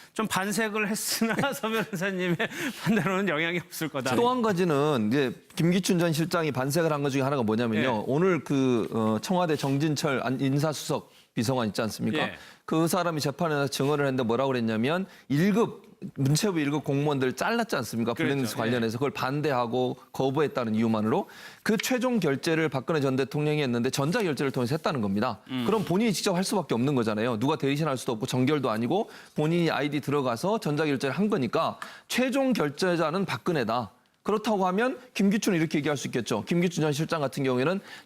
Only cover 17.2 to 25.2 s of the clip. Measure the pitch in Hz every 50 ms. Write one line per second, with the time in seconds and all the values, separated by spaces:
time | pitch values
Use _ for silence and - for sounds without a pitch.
17.2 | 131 127 123 - - 202 226 233 226 - - 147 117 - - - 233 208 196 -
18.2 | 165 151 139 139 131 107 107 131 113 113 123 123 113 113 107 117 143 135 - -
19.2 | 123 127 139 147 147 156 135 123 123 117 120 127 127 123 131 - - - - -
20.2 | 135 139 131 156 151 131 - 131 120 113 107 110 117 113 113 107 107 110 131 185
21.2 | - - - - - - - - - - 214 214 - - 262 247 220 254 247 220
22.2 | 175 151 139 131 - 170 160 156 160 151 - 131 117 - 170 151 135 135 131 131
23.2 | 135 131 - 151 151 151 151 151 143 127 120 120 117 131 - - 139 151 185 247
24.2 | 208 170 139 117 147 139 - 135 123 113 143 160 - 220 165 131 104 98 95 104